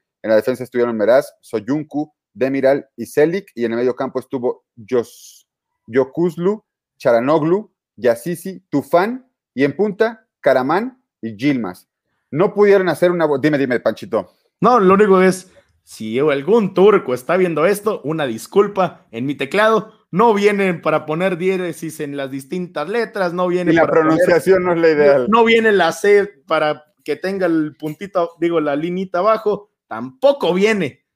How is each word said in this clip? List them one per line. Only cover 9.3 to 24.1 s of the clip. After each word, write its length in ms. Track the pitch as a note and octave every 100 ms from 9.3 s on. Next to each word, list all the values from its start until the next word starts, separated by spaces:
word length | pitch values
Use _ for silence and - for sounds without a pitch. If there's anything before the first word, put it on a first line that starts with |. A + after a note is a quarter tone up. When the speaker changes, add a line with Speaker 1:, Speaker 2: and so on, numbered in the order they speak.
| _ _
Speaker 1:
y 100 | -
en 120 | C#3 C#3
punta, 520 | G#3 F#3 A3+ A#3 _ _
Karaman 600 | C3+ C3 C3 F3 B3 - _ _
y 140 | A2+ G2+
Yilmaz. 520 | C#3 C3 F#2+ F2+ _ _ _ _ _
No 220 | C#3 G3+
pudieron 360 | G3+ G#3 G3 F#3
hacer 220 | D3 F3+
una 140 | F3 D#3
bo-, 140 | C#3
dime, 180 | D3 C#3+
dime, 220 | C3 A#2
Panchito. 520 | - A2 G#2 A2 F2+ _ _ _
Speaker 2:
No, 200 | G#3 B3
lo 140 | F#3+ G3
único 260 | G#3 F#3+
es, 300 | F#3 F#3 - _ _ _
si 360 | _ - A2 A#2
algún 540 | D3+ C#3 C#3+ A#3 F#3+
turco 400 | - G3 G3 C3+
está 240 | B2 - F3+
viendo 280 | F3+ D3+ E3+
esto, 360 | G3+ A3 F#3+
una 220 | C#3 D#3+ C#3
disculpa 800 | A2+ - G3 G#3 G3+ F3 - _
en 140 | A2+ C3+
mi 100 | C3+
teclado, 580 | C3+ F#3+ A3 A3 G#3 _ _
no 220 | E3+ A#3
vienen 480 | G3+ G3+ G#3 F#3+ E3+
para 240 | D#3+ D3+ D3+
poner 320 | D#3 F#3+ F3
diéresis 600 | F#3 F#3+ F3+ D#3 D#3+ D3
en 180 | D3 C#3+
las 140 | C#3
distintas 560 | C3+ C3+ F3+ F3+ D#3 D3+
letras, 440 | A#3 A3 G#3+ F3+
no 140 | F3 F3+
vienen 260 | F3+ F3
Speaker 1:
Y 20 | E3
la 40 |
Speaker 2:
para 100 | D3+ D#3+
poner 60 | D#3